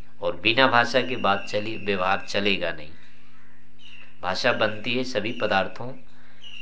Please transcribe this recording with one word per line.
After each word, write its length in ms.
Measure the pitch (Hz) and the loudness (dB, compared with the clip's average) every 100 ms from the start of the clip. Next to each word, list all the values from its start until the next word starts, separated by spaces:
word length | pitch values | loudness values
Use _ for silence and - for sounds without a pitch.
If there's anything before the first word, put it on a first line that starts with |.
| - - | -6 -2
और 160 | 85 85 | -2 0
बिना 300 | 110 117 131 | 2 6 6
भाषा 340 | 120 113 127 | 6 4 2
के 160 | 123 117 | 0 0
बात 300 | 98 98 - | 2 2 0
चली, 280 | 104 107 110 | -2 -2 -2
व्यवहार 500 | 98 98 92 98 - | 0 0 2 0 0
चलेगा 440 | 104 101 92 85 | 0 2 2 0
नहीं। 180 | 78 76 - - - - - - - - - - - - - | -2 -6 -6 -6 -6 -6 -4 -4 -4 -4 -4 -4 -4 -4 -4
भाषा 300 | 87 92 - | -2 2 2
बनती 420 | - 107 107 117 | 4 2 0 -2
है 100 | 123 | 0
सभी 280 | 127 104 107 | 0 0 -2
पदार्थों 560 | - 104 98 92 - 120 135 - - - - - - | 0 2 2 2 -2 -6 -6 -6 -6 -6 -6 -6 -6